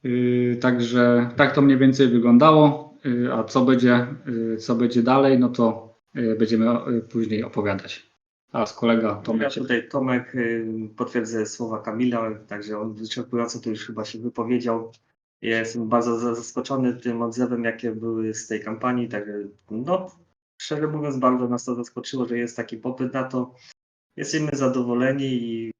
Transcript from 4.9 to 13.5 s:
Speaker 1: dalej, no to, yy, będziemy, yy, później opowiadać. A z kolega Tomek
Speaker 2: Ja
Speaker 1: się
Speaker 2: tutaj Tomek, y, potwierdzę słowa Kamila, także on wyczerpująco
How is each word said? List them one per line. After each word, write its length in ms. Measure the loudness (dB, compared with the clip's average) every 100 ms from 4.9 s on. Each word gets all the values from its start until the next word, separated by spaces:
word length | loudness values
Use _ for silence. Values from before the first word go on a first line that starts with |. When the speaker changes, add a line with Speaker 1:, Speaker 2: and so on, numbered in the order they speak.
| 2
Speaker 1:
dalej, 360 | 4 4 6 4
no 100 | 2
to, 480 | 2 0 0 -12 _ _
yy, 220 | -4 -2 0
będziemy, 300 | 2 2 2 0 -2
yy, 140 | -4
później 440 | -2 -4 -2 -4
opowiadać. 640 | -4 -4 -4 -4 -8 -18 _ _ _ _ _
A 140 | -6 -4
z 80 |
kolega 400 | -2 0 2 0
Tomek 280 | -4 -4 -2
Speaker 2:
Ja 80 | -2
Speaker 1:
się 100 | -4
Speaker 2:
tutaj 280 | -2 -2 -2
Tomek, 460 | -4 0 -2 -4
y, 300 | -4 -4 -4 -4 -8 -10 -8
potwierdzę 500 | -4 -4 -4 -4 -6
słowa 360 | -6 -8 -8
Kamila, 520 | -8 -2 -2 0 -4
także 440 | -8 -12 -12 -8 -8
on 160 | -8
wyczerpująco 640 | -10 -10 -10 -6 -4 -4